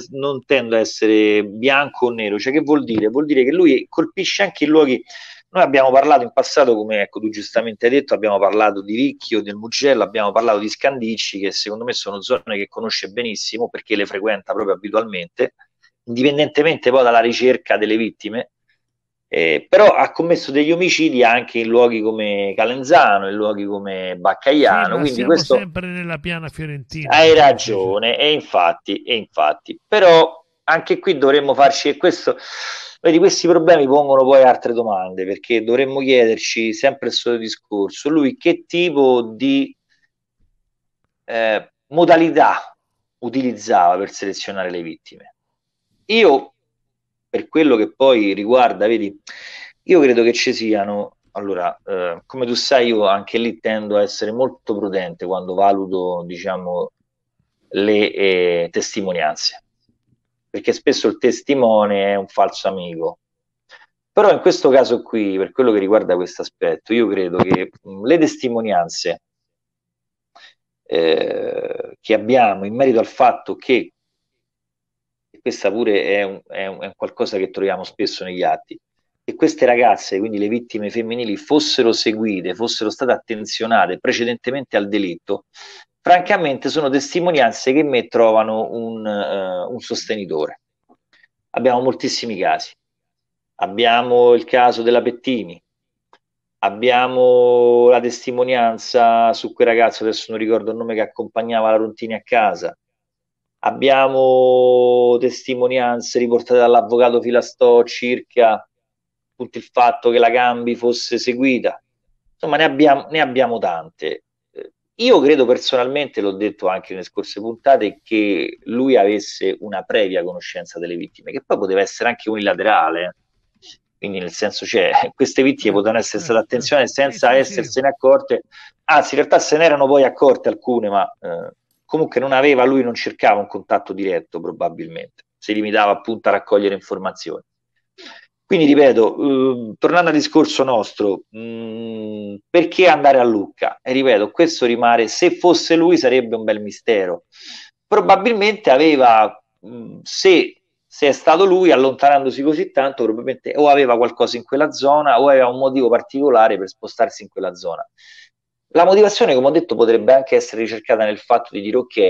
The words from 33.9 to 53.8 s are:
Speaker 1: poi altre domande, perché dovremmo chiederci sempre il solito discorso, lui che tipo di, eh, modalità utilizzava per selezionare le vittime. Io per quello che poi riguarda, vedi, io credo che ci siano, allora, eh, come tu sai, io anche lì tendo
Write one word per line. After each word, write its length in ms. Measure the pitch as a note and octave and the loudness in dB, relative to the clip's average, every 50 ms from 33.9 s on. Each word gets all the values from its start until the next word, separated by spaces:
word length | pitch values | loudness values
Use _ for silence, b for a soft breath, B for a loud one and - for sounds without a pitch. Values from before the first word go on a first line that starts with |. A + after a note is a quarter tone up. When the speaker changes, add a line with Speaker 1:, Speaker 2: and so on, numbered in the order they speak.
| C#3 D3 D3 C#3 C3+ C3+ C3 | 2 2 2 2 2 4 4
Speaker 1:
poi 180 | C3 C#3 C3+ | 6 6 6
altre 300 | C3 B2+ A#2+ - - B2 | 8 6 4 2 0 -4
domande, 520 | A#2 A#2 A#2 A2 G2+ F#2 F#2 F#2 F#2 F#2 F#2 | -4 -2 -2 -4 -4 -4 -6 -8 -8 -8 -6
perché 380 | F#2+ G2 - - - A#2+ A2+ | -6 -6 -8 -4 -2 -2 -2
dovremmo 380 | A2 A2+ A#2+ B2+ C3+ C3+ C3+ C#3 | 0 0 0 0 0 -2 -4 -4
chiederci 720 | C3+ C3+ C3 B2 A#2 A2+ A2 A2 - - - A#2 A2+ A2+ A2 | 0 2 4 4 4 4 2 -2 -4 -6 -4 -4 -4 -4 -4
sempre 340 | A2 - C#3 C3 - B2 A#2 | 0 -2 -2 -2 -2 -8 -6
il 40 | A2 | -6
solito 280 | - - A#2+ A#2+ A#2 | -4 -4 -4 -4 -4
discorso, 640 | A2 A2 - - _ - G#2+ G2+ G2 F#2+ - - - D3 | -6 -10 -12 -14 _ -8 -4 -4 -4 -4 -6 -8 -4 -2
lui 280 | D#3+ D#3 C#3+ B2+ B2+ | 0 0 0 0 -2
che 280 | - - E3+ E3 E3+ - | -2 0 0 0 -2 -4
tipo 560 | - - E3+ F3 F3 C#3+ C#3+ C3+ C3 B2+ A#2+ | -6 -4 -2 -2 0 0 2 2 4 2 2
di, 520 | A#2 A2 A2 A2 C3 C#3 C3+ C#3 C3+ C3+ - _ _ _ _ _ _ _ _ _ _ _ _ _ _ _ _ _ _ _ _ _ _ _ _ _ _ _ _ _ _ | 0 -4 -8 -6 -2 -2 0 -2 -2 -4 -10 _ _ _ _ _ _ _ _ _ _ _ _ _ _ _ _ _ _ _ _ _ _ _ _ _ _ _ _ _ _
eh, 480 | - A#2 A#2 A2+ A2 G#2+ G2+ - _ _ _ _ - | -8 -4 -2 -2 0 -2 -2 -4 _ _ _ _ -4
modalità 880 | C#3+ E3 E3+ D#3 E3+ D#3+ E3 E3 C#3 D3+ B2+ G#2 F2 - - - _ _ _ _ _ _ _ _ _ - | 0 2 4 6 6 4 4 2 2 2 2 2 2 -2 -6 -14 _ _ _ _ _ _ _ _ _ -14
utilizzava 800 | A#2+ A#2 A2+ C3+ B2+ B2 A2 G#2 G#2+ A2 A2+ F#2+ F2 F2 F2+ F#2 | -12 -6 -6 -4 -4 -4 -6 -6 -4 0 2 4 4 4 2 0
per 120 | G2+ G2 | -4 -8
selezionare 600 | - - G#2 G2 F#2 - - - G2 G2 F#2 F2+ | -8 -10 -10 -8 -8 -10 -12 -12 -8 -8 -8 -8
le 120 | F2+ F2 | -8 -10
vittime. 520 | E2+ D#2+ D#2+ _ _ - - - - - _ _ _ _ _ _ _ _ _ _ _ _ _ _ _ | -10 -12 -14 _ _ -20 -20 -20 -20 -20 _ _ _ _ _ _ _ _ _ _ _ _ _ _ _
Io 480 | - G#3+ A3+ G#3+ E3 - F3 - - _ _ _ _ _ _ _ _ _ _ _ _ _ _ _ - - | -2 2 4 6 6 4 4 0 -6 _ _ _ _ _ _ _ _ _ _ _ _ _ _ _ -10 -8
per 120 | - - - | -8 -8 -2
quello 280 | - D#3 D#3+ C#3 A#2+ | 0 2 2 4 4
che 160 | G#2+ G#2+ G2+ - | 2 0 -2 0
poi 380 | - C3+ C3+ B2+ A2+ G#2+ G2 G2 | 2 4 4 4 4 2 0 -2
riguarda, 520 | G2+ G2+ A2 B2 B2+ A#2+ A#2 G2 F2+ - | -4 -2 0 2 4 4 2 0 0 -2
vedi, 320 | A2+ A#2 A2 G2+ G2 G2 - _ B B B B B B B B B B _ _ | 0 0 -2 -4 -6 -10 -14 _ B B B B B B B B B B _ _
io 160 | - F3+ E3+ | 2 4 4
credo 220 | C#3+ B2+ A#2+ A#2 | 6 4 4 4
che 100 | A2+ A#2+ | 2 2
ci 200 | A#2 - - C3 | 2 0 -2 -4
siano, 640 | A#2 A2 A2+ A2 G#2+ G2+ G2 G#2 G#2 G#2 G2+ - _ _ _ _ | -4 -4 -2 -2 -2 -2 -2 -4 -6 -6 -8 -10 _ _ _ _
allora, 440 | - G2 G#2 G2 F#2+ F2+ F2 F2 - _ - | -14 -10 -8 -6 -6 -4 -4 -6 -6 _ -10
eh, 380 | - G2 F#2 F2+ F2 E2+ E2+ _ | -8 -8 -6 -6 -6 -8 -10 _
come 200 | _ - C3 B2 | _ -8 -8 -6
tu 80 | A#2+ A#2+ | -4 -4
sai, 340 | A#2 - - C#3 B2+ A#2+ A#2+ | -4 -2 2 2 2 2 2
io 180 | A2+ G#2+ G#2 | 0 0 2
anche 320 | F#2+ G2 G2+ G2 - - A#2 | 2 0 0 -4 -6 -6 -4
lì 200 | A#2 A#2 A2+ - | -4 -4 -6 -6
tendo 360 | - A2+ A2 A2 | -6 -6 -4 -4